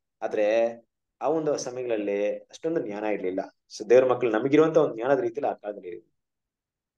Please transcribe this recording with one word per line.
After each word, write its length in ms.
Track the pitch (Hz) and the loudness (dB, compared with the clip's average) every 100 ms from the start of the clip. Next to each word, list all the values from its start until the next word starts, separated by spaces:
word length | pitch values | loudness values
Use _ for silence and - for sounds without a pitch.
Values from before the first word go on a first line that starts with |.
| _ - | _ -8
ಆದ್ರೆ 540 | 110 107 104 113 117 117 _ _ _ - | -4 0 2 2 0 -2 _ _ _ -6
ಆ 80 | 123 | -2
ಒಂದು 280 | 160 151 127 | 0 0 -4
ಸಮಯಗಳಲ್ಲಿ 800 | 127 123 123 110 101 101 104 104 | -4 -8 -4 -2 -2 0 -2 -4
ಅಷ್ಟೊಂದು 440 | - - 165 165 | -10 -8 -4 -4
ಜ್ಞಾನ 220 | 107 104 | -4 -4
ಇರ್ಲಿಲ್ಲ. 360 | 107 98 92 95 95 _ _ - | -4 -2 -4 -4 -8 _ _ -8
So 120 | 110 | 6
ದೇವ್ರ 160 | 123 127 | 6 6
ಮಕ್ಳು 260 | 120 120 | 2 0
ನಮಗಿರುವಂತ 460 | 110 135 151 160 160 | 0 2 4 4 4
ಒಂದು 180 | 143 110 | 2 -2
ಜ್ಞಾನದ 240 | 123 135 | 0 0
ರೀತಿಯಲ್ಲಿ 320 | 120 123 120 | 0 -4 -6
ಆ 20 | |
ಕಾಲದಲ್ಲಿ 340 | 95 104 101 92 | -6 -10 -12 -12
ಇರ್ಲಿಲ್ಲ. 260 | 87 _ _ _ _ _ _ _ _ _ | -16 _ _ _ _ _ _ _ _ _